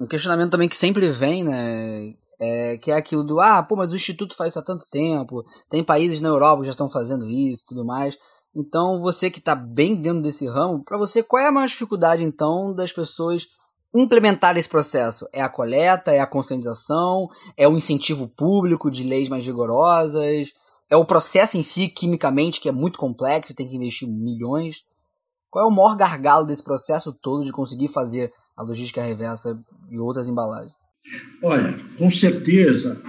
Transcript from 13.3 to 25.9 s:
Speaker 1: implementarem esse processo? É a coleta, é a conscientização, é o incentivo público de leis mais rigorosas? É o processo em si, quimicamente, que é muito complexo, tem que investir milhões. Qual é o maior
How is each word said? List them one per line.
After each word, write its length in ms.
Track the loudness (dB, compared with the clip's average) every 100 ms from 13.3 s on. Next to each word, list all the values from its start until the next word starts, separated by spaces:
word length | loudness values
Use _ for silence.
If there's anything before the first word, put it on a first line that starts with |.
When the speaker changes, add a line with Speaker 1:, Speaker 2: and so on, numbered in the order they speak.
| -4 -6 _ _ _ _
Speaker 1:
implementarem 680 | 2 4 6 6 4 4 4
esse 100 | 2
processo? 580 | 0 0 0 -2 -4 -10
É 80 | -6
a 80 | -6
coleta, 600 | -4 -2 2 4 4 4
é 80 | 2
a 60 | 2
conscientização, 1000 | -2 -4 -6 -6 -8 -4 0 0 0 -4 -10 -10 4
é 120 | 4
o 100 | 4
incentivo 500 | 0 -2 -2 -4 -8
público 640 | -2 2 4 2 2 0
de 140 | -2
leis 260 | -2 -2 -2
mais 160 | -4 -6
rigorosas? 1080 | -4 0 4 4 4 2 0 0 -2 -4 -12 _ _ 2
É 60 | 4
o 100 | 6
processo 520 | 4 4 4 4 4
em 60 |
si, 240 | 0 0 -2
quimicamente, 720 | -2 -2 0 2 2 0 -2
que 80 | -4
é 40 |
muito 260 | -2 -2 -4
complexo, 560 | -6 -4 -2 -2 -4
tem 140 | -12 -10
que 80 | -8
investir 320 | -8 -8 -8
milhões. 760 | -6 -6 -6 -4 -4 -4 -10 _ _ _ _ _ _ _
Qual 160 | 0 2
é 20 |
o 80 | 6
maior 200 | 4